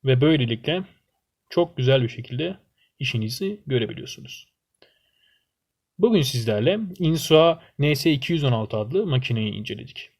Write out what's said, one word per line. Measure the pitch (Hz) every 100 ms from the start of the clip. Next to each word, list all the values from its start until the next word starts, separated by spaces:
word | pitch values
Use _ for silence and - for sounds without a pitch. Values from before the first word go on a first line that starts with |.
Ve | 135 127
böylelikle | 151 156 117 113 - 180 190 _ _ _ _ _ _
çok | 170 170 -
güzel | 127 135
bir | 120
şekilde | - 117 123 170 190 _ _ _ _
işinizi | 131 117 110 - 190 202 -
görebiliyorsunuz. | 127 - - - - 131 - _ _ _ _ _ _ _ _ _ _ _ _ _ _ _ -
Bugün | 220 208
sizlerle | 127 123 113 104 127 208 202 180
Insua | 165 160 - 156 165 160 - -
N | 147
S | 139 165
iki | 147 -
yüz | 165
on | 143
altı | 113 107 110
adlı | 107 180 208
makineyi | 127 - 113 107
inceledik. | 104 107 110 - - -